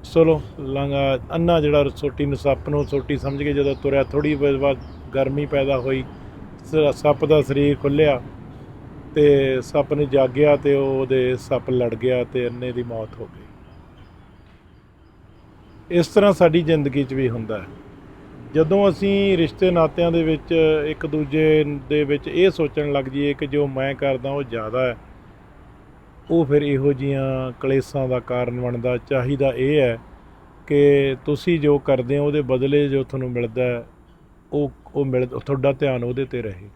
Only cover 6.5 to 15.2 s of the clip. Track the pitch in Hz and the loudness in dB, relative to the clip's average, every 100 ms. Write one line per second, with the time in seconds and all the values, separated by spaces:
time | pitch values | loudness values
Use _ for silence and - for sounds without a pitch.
6.5 | - - 156 147 127 147 143 151 156 131 | -18 -4 0 2 2 0 0 4 4 4
7.5 | 139 143 139 139 143 156 127 - - - | 2 2 2 0 2 2 2 -4 -18 -18
8.5 | - - - - - - 156 147 139 135 | -18 -18 -20 -18 -18 -8 2 4 6 4
9.5 | 131 120 151 139 147 143 135 131 123 147 | 0 -2 -2 0 0 0 2 2 4 4
10.5 | 143 143 139 135 135 131 131 127 127 - | 4 2 2 2 -2 0 0 0 -2 -2
11.5 | 127 - 127 120 110 123 127 120 131 120 | -4 0 0 0 -2 0 0 0 -2 -4
12.5 | 120 123 120 120 113 107 - 101 92 - | -6 -8 -6 -6 -8 -10 -12 -16 -16 -20
13.5 | - - - - - - - - - - | -20 -20 -20 -20 -20 -20 -20 -20 -20 -20
14.5 | - _ - _ _ _ _ | -20 _ -20 _ _ _ _